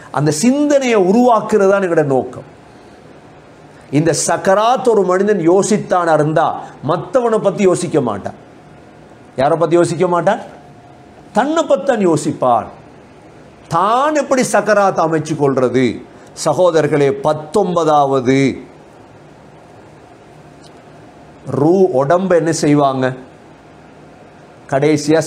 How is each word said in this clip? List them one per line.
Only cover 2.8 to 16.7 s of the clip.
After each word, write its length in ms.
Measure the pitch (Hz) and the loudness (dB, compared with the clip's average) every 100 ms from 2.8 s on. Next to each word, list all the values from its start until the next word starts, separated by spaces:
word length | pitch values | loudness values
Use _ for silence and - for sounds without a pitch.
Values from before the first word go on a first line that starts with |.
| - - - - - - - - - - - | -20 -20 -20 -20 -20 -20 -20 -20 -20 -20 -6
இந்த 220 | 139 156 147 - | -2 0 -2 -2
சக்கராத் 640 | 170 196 190 220 254 240 | -2 0 2 2 0 2
ஒரு 140 | 214 | 2
மனிதன் 460 | 180 185 202 202 160 | 2 0 0 0 2
யோசித்தானா 640 | 190 190 208 143 180 170 | 2 2 -2 0 0 2
இருந்தா 480 | 151 151 160 143 - - - 135 | 2 2 0 0 -4 -12 -12 -4
மத்தவனை 500 | 170 - 254 240 220 | -4 -2 -2 0 0
பத்தி 260 | 196 185 | -2 0
யோசிக்க 380 | 190 170 160 151 | 0 0 -2 -2
மாட்டான். 320 | 123 101 98 - - - - - - - - - - - | -2 -6 -10 -14 -20 -20 -20 -20 -20 -20 -20 -20 -14 -2
யாரை 220 | 139 160 | 0 0
பத்தி 180 | 160 170 | 2 2
யோசிக்க 320 | 170 165 180 | 2 0 -2
மாட்டான்? 320 | 175 170 240 - - - - - - - - - | 0 0 -2 -6 -20 -20 -20 -20 -20 -20 -20 -6
தன்னை 300 | 208 269 320 | -4 -2 -2
பத்தி 220 | 311 285 226 | 0 -2 0
தான் 220 | 233 185 | 0 0
யோசிப்பான். 580 | 151 151 143 127 113 90 - - - - - - - - - - | 0 -2 -2 0 0 -2 -14 -20 -20 -20 -20 -20 -20 -20 -20 -6
தான் 480 | 170 196 240 285 302 | -2 0 0 0 -2
எப்படி 260 | 285 262 233 | -2 -2 0
சக்கராத் 560 | 214 208 202 196 185 160 | -2 0 0 0 0 -2
அமைச்சு 280 | 160 151 147 | -2 -4 -2
கொள்றது? 680 | 143 131 123 127 127 - - - - - 165 | -2 0 0 0 -2 -4 -14 -20 -20 -8 -4
சகோதரர்களே, 640 | 143 180 | 0 2